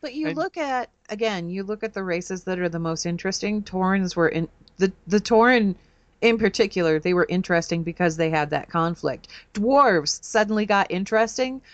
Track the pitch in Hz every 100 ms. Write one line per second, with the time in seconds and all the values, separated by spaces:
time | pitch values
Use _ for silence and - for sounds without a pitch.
0 | 302 262 311 269 359 359 294 254 240 _
1 | _ 214 226 196 170 185 196 214 220 208
2 | 190 175 175 185 - 180 180 165 165 160
3 | 175 170 190 190 202 214 208 185 185 196
4 | 185 175 165 - 165 _ - _ 190 -
5 | - 202 - 226 233 254 208 180 _ _
6 | _ _ 226 233 208 - 208 - 170 156
7 | 165 180 175 180 185 170 165 170 165 165
8 | 180 160 165 160 147 147 - 170 165 170
9 | 147 131 - - - - 208 277 269 180
10 | 147 - - 220 208 214 208 202 - 180
11 | 190 220 226 - 254 262 _